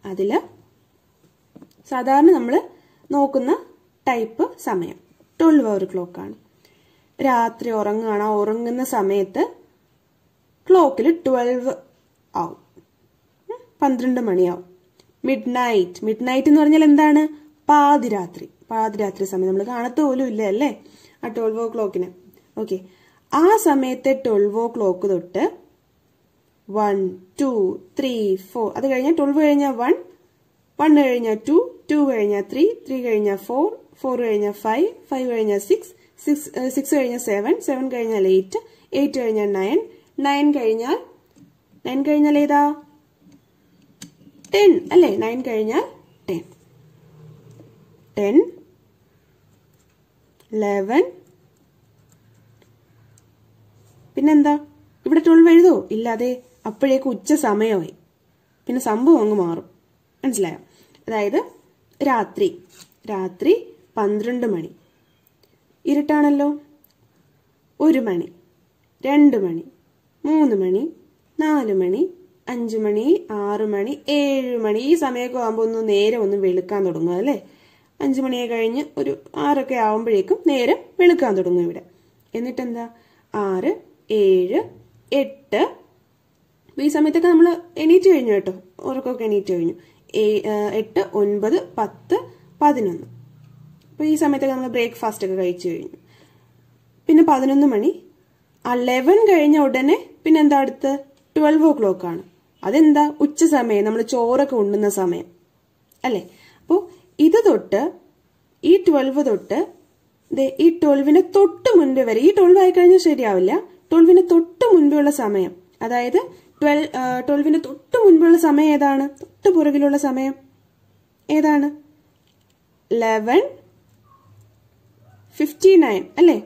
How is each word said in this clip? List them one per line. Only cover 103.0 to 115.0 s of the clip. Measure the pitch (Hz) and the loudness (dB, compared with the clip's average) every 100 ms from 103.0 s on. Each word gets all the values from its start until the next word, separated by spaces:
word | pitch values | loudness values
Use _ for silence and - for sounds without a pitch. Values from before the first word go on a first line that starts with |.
| 294 294 285 | 2 0 -4
ഉച്ച | - 330 285 | 0 2 2
സമയം, | 233 208 214 | 0 0 0
നമ്മൾ | 226 226 | -2 -4
ചോറൊക്കെ | 254 233 262 277 247 | -2 0 0 0 -2
ഉണ്ണുന്ന | 202 202 208 | -2 0 -2
സമയം | 196 180 175 175 _ _ _ _ _ _ _ | -2 -4 -4 -10 _ _ _ _ _ _ _
അല്ലേ? | 254 208 - _ _ _ | -6 -6 -8 _ _ _
അപ്പോ | _ 349 359 - _ - | _ -2 -2 -20 _ 0
ഇത് | 320 427 415 | 4 4 2
തൊട്ട്, | 247 - 196 311 - _ _ _ _ _ _ | 0 -2 -4 -4 -8 _ _ _ _ _ _
ഈ | - 370 349 | 2 4 4
ട്വൽവ് | 285 269 269 269 | 2 0 -2 -2
തൊട്ട് | 196 - 226 381 - _ _ _ _ _ | -2 -4 -6 -6 -10 _ _ _ _ _
ദേ | - 269 262 330 | -2 -2 2 2
ഈ | 339 | 4
ട്വൽവിന് | 302 277 277 311 359 403 | 2 2 4 2 4 2
തൊട്ട് | 392 - 523 403 | 2 2 4 4
മുൻപേ | 277 262 233 | 4 0 0
വരെ, | 220 302 | 2 4
ഈ | 403 | 6
ട്വൽവ് | 359 370 | 6 6
ആയിക്കഴിഞ്ഞാൽ | 370 359 349 370 349 | 6 6 6 6 4
ശരിയാവില്ല, | 269 226 190 185 330 - - _ | 0 0 0 0 -2 -6 -20 _
ട്വൽവിന് | 320 330 370 359 | 6 8 8 6
തൊട്ട് | 339 330 - 480 | 2 2 0 4
മുൻപേ | 370 285 294 | 6 6 4